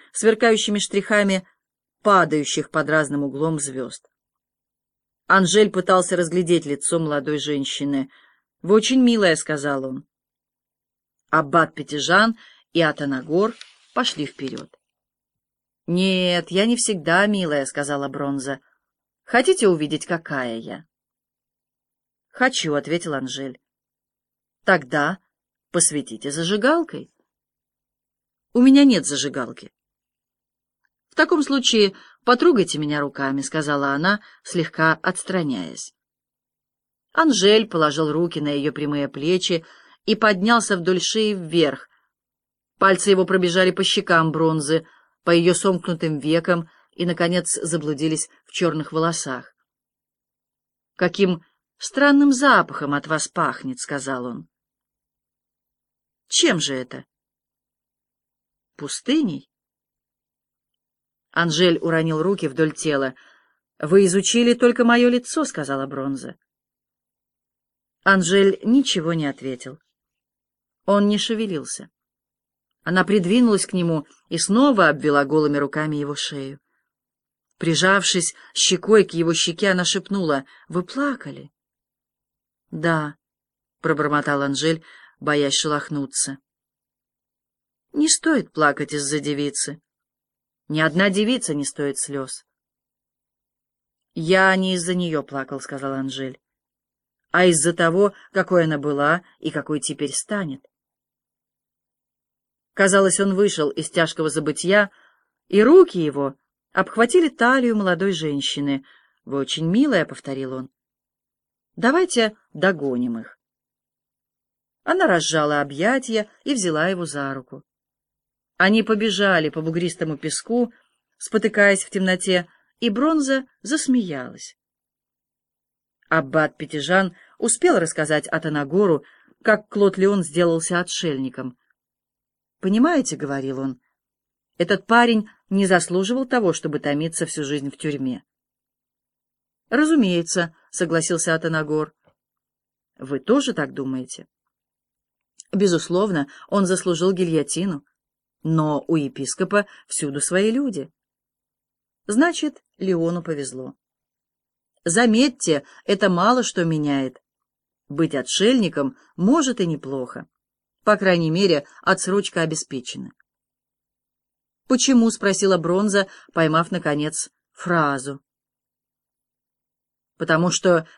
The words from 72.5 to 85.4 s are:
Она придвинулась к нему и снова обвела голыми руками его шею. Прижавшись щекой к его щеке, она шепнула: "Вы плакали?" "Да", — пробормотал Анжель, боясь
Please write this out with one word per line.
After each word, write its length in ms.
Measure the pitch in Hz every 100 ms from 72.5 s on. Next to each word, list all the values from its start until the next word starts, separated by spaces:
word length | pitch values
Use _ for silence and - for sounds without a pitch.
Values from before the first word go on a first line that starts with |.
| _ _ _
Она 200 | - 185
придвинулась 640 | 180 208 175 240 240 196 -
к 60 |
нему 340 | 185 170 160 - _ -
и 100 | 165
снова 520 | - 220 285 208 160
обвела 340 | 143 147 143
голыми 320 | 139 156 151 143
руками 400 | 143 151 156 147
его 180 | 143
шею. 460 | 143 - 143 135 139 _ _ _ _ _ _ _ _ _ -
Прижавшись 800 | 165 151 180 196 - 185 - - -
щекой 500 | - - 175 196 214
к 80 | 185
его 220 | 170 165
щеке, 360 | 160 175 170 202
она 120 | 180
шепнула: 600 | 175 190 190 196 160 139 - - -
"Вы 160 | 170
плакали?" 640 | 180 262 285 254 143 139 143 _ _ _ _ _ _ _ _ _ _ _ -
"Да", — 460 | 160 165 160 147 - _ _ _ _ _ _
пробормотал 640 | 156 147 151 147 147 143
Анжель, 420 | 139 135 160 160 - - - -
боясь 360 | 143 147